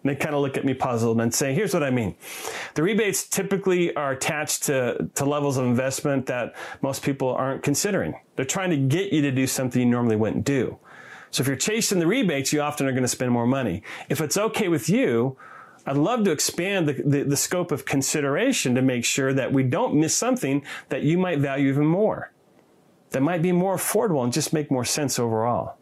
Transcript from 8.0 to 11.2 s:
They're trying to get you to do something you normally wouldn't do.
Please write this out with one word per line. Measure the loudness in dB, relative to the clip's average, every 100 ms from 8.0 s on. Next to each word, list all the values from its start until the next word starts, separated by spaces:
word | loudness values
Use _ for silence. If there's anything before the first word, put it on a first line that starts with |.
| -2 -6 _ -6
They're |
trying | -4 -2 0
to | 2
get | 2 2 0
you | 0
to | 2
do | 2 0
something | 0 0 2
you | 4
normally | 4 2 2
wouldn't | 2 0
do. | 0 0 0 -4 -20 -20 -20 -20